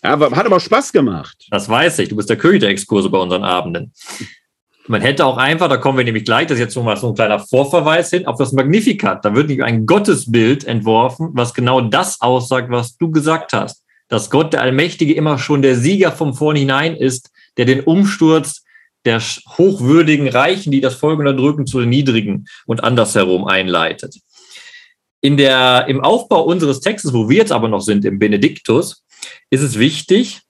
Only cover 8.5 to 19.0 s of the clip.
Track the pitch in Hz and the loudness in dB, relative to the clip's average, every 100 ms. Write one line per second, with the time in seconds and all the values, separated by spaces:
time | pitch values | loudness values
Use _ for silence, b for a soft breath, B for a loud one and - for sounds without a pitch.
8.5 | 135 135 190 214 - 107 92 104 104 151 | 0 2 2 2 -2 -4 -2 -2 0 0
9.5 | 135 127 113 110 190 202 135 - 117 110 | -2 -2 -2 2 0 2 -2 0 2 2
10.5 | 139 - 117 104 110 127 127 160 139 120 | 0 -2 -4 0 2 2 -2 -8 -4 -4
11.5 | - 123 131 117 127 185 - 120 127 120 | -2 0 0 0 -2 -2 -2 0 0 0
12.5 | 131 123 120 120 _ 170 156 147 160 - | -4 -2 -6 -6 _ -2 0 0 -2 -2
13.5 | 113 98 - _ _ _ 117 101 143 156 | -6 -6 -10 _ _ _ -6 0 0 0
14.5 | - 123 131 165 - 151 160 156 143 - | 0 0 0 -2 -2 0 0 0 -2 -2
15.5 | 147 135 123 127 196 180 151 156 131 151 | 2 2 2 2 2 0 0 -4 -2 -2
16.5 | 151 135 135 160 165 131 123 _ b b | 0 0 0 -2 -2 -4 -4 _ b b
17.5 | - 120 131 139 165 202 - 160 160 - | -2 2 2 2 2 2 2 2 2 0
18.5 | - b b b _ | -12 b b b _